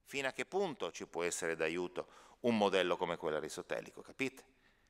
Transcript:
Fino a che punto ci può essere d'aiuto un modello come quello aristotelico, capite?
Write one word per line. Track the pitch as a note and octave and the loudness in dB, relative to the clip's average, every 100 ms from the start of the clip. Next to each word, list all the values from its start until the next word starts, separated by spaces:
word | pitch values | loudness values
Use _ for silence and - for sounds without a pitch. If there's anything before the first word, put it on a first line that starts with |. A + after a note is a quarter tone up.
| - | -10
Fino | C3+ C3+ | -4 -4
a | |
che | B2+ B2+ | -4 -4
punto | F#3 G3 C3+ F2 | 0 0 0 -4
ci | - G2 | -4 -6
può | E2 | 0
essere | F2 - F2 D#2+ | 0 0 0 2
d'aiuto | D#2+ E2+ F2 - - - - - | 0 0 -2 -4 -8 -10 -20 -4
un | B2 A2+ | 2 4
modello | G2+ F#2+ F2+ E2+ | 6 6 4 2
come | F2 E2 | 0 -2
quello | E2 D2+ | -2 -2
aristotelico, | D2+ - - B1+ G#1+ - | -2 -6 -6 -6 -6 -12
capite? | - - C3+ - - _ _ _ | -12 -6 -4 -6 -16 _ _ _